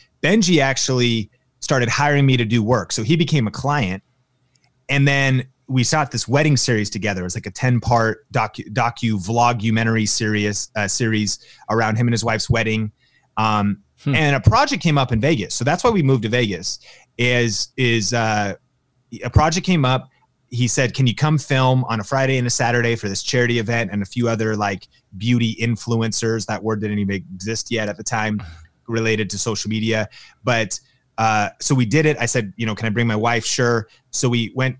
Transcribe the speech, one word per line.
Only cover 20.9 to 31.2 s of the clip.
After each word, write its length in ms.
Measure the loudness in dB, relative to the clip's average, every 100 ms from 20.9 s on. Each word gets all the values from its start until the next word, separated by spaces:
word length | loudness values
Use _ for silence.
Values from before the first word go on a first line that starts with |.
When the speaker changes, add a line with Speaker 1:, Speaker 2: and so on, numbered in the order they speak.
Speaker 1:
"Can 140 | 2 0
you 80 | 2
come 220 | 2 0
film 480 | 0 2 4 2 0
on 160 | -4
a 20 |
Friday 340 | -4 -2 0 0
and 80 | -2
a 40 |
Saturday 480 | 0 0 2 0 -2
for 100 | -4
this 160 | -6
charity 360 | -2 0 2 0
event 300 | 0 -2 -2
and 80 | -4
a 20 | -6
few 220 | -2 -2
other, 300 | 0 -2 0
like, 320 | -2 -4 -10 _ _ -6
beauty 380 | 0 2 0 -2
influencers?" 840 | -2 -2 -2 -2 -2 -2 -2 -2 -4
That 140 | -6
word 200 | -4 -4
didn't 180 | -2 -2
even 160 | -2 -4
exist 560 | -6 -10 -6 -6 -4
yet 160 | -4 -4
at 80 | -6
the 80 |
time 400 | -6 -2 -2 -2 -6 -18 -20
Speaker 2:
<laughs> 220 | _ -6
Speaker 1:
related 420 | -2 0 0 -2
to 80 | -4
social 300 | -4 -4 -4
media. 400 | -2 0 -2 -2 -8 -20 _
But, 340 | -2 0 -2 -6 _ _ _
uh, 320 | -2